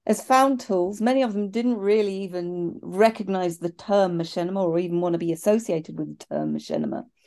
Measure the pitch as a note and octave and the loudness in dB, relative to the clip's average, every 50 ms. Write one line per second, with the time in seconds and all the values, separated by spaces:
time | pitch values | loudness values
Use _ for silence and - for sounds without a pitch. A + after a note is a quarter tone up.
0 | - - A3 A3 - - C4 C4 C4+ C#4 C4+ B3 - - G3 F3+ F3 F#3 G#3 G#3+ | -2 -2 -2 0 2 4 6 6 6 6 4 0 -2 0 0 0 0 0 -2 0
1 | G#3+ B3 C4 C4+ C4 A#3 G3 G3+ G#3 G3 G3 A3+ A#3+ B3 A#3+ G#3 G3 G3+ G#3+ A3 | 0 2 2 2 2 0 0 -2 -4 -4 -2 -2 0 0 0 0 2 2 2 2
2 | G#3 G3+ G3 F#3+ G3 F#3 F3+ F3+ F3 F3 F3+ F3 F3 E3+ - - - F3 F3 F#3+ | 2 0 -2 -4 -6 -6 -6 -6 -6 -4 -4 -4 -4 -4 -4 -6 -10 -4 2 4
3 | A3 A3+ A3 - G3+ F#3+ F#3+ F#3 F#3 F3 E3 - E3+ E3+ E3+ - - - G3+ G3+ | 4 4 4 2 -4 -4 -2 -2 0 -2 -2 -4 -6 -8 -8 -8 -4 2 4 4
4 | G3 F3+ F3 E3+ E3 E3 - F3+ E3+ F3+ F#3+ G3 F#3+ E3+ E3 F3 F3+ F3 F3 E3+ | 4 4 2 -2 -2 -2 -4 -4 -4 -2 -2 0 0 0 2 0 0 0 0 0
5 | F3 F3 E3+ E3+ E3+ E3+ E3 D#3+ - G#3 G#3+ A3+ A3 - F3 D#3+ D#3+ - D#3+ E3 | 0 0 0 0 0 -2 -2 -2 2 2 2 2 2 0 -2 -4 -4 -6 -8 -8
6 | D3+ D3+ D3+ - - - D3 - - D2+ D2+ D2+ - - - - D2+ D2 - - | -8 -8 -8 -14 -10 -6 -4 -4 -2 -2 -4 -4 -4 -4 -4 -2 -2 -2 -4 -6
7 | - - _ _ _ | -10 -12 _ _ _